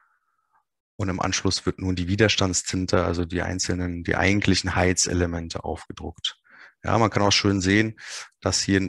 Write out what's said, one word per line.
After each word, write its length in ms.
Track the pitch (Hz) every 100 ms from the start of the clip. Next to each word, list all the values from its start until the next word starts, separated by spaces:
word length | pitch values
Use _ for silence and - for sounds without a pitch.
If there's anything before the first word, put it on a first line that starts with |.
| _ _ _ _ _ _ _ _ _ -
Und 120 | 95
im 120 | 90
Anschluss 460 | 95 - 98 - -
wird 140 | -
nun 160 | 95 92
die 100 | 87
Widerstandstinte, 1000 | 101 107 - 95 87 - 92 92 92
also 200 | 87 85
die 180 | 85 87
einzelnen, 640 | 85 90 - 90 90 87
die 100 | 85
eigentlichen 640 | 80 90 101 98 92 92 87
Heizelemente 880 | 90 92 - 90 87 85 82 -
aufgedruckt. 720 | 80 80 - - 78 - - - _ - - _
Ja, 140 | - 107
man 100 | 110
kann 140 | 104
auch 100 | 101
schön 300 | - 101 98
sehen, 360 | 92 104 110 110 - - - _
dass 200 | 92 -
hier, 200 | - 98